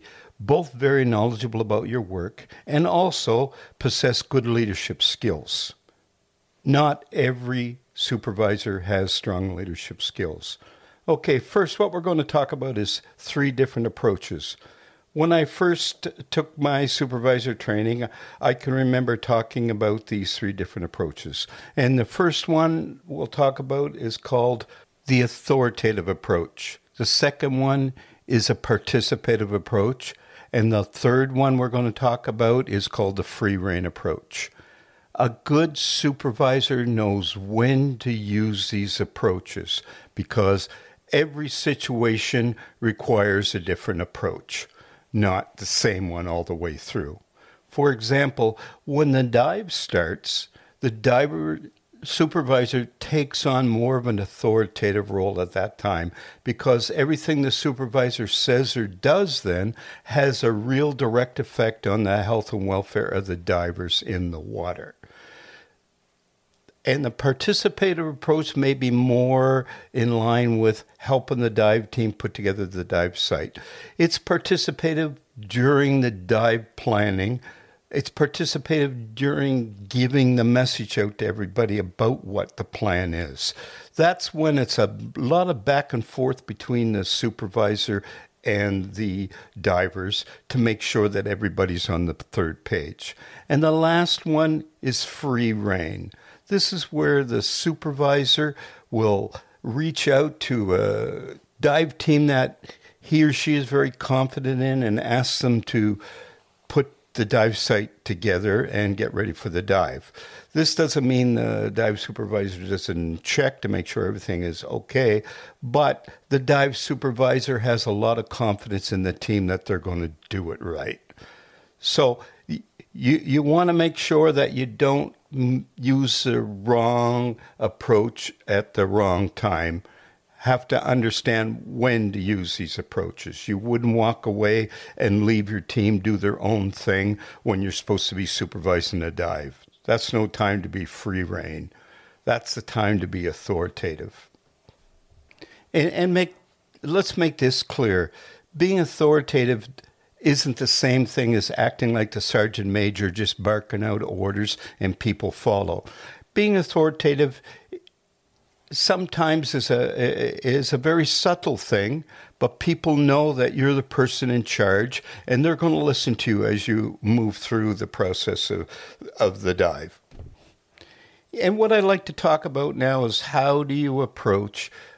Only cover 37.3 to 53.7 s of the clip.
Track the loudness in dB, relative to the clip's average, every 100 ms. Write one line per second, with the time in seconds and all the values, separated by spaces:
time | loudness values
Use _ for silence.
37.3 | -6 -4 2 4 4 2 -2 -4 -4 -2
38.3 | 0 0 -2 -4 -2 -4 -4 -6 -2 0
39.3 | 0 -6 -12 -6 -8 -8 -20 -16 -10 -4
40.3 | 2 2 2 -2 -14 -20 _ -2 0 0
41.3 | -4 -8 -4 -2 -2 -4 0 2 0 0
42.3 | 0 0 -2 -12 -2 -2 -2 0 2 4
43.3 | 2 0 -4 -4 -4 -4 -4 -6 -6 -6
44.3 | -6 -10 -12 -12 _ -20 -20 _ 2 2
45.3 | 2 -4 -12 -4 0 0 0 -4 -6 -4
46.3 | -6 -4 -6 -6 -8 -8 -8 -8 -12 _
47.3 | _ _ _ _ 0 0 0 0 0 0
48.3 | 2 0 0 -18 -16 -4 0 4 4 4
49.3 | 4 2 0 -6 -8 -2 -2 -2 -4 -6
50.3 | -6 -8 -20 _ -4 -4 0 2 4 2
51.3 | -2 -6 -6 -10 _ _ -20 -10 0 0
52.3 | 0 2 2 2 -2 -4 _ -2 -2 -2
53.3 | -2 0 2 2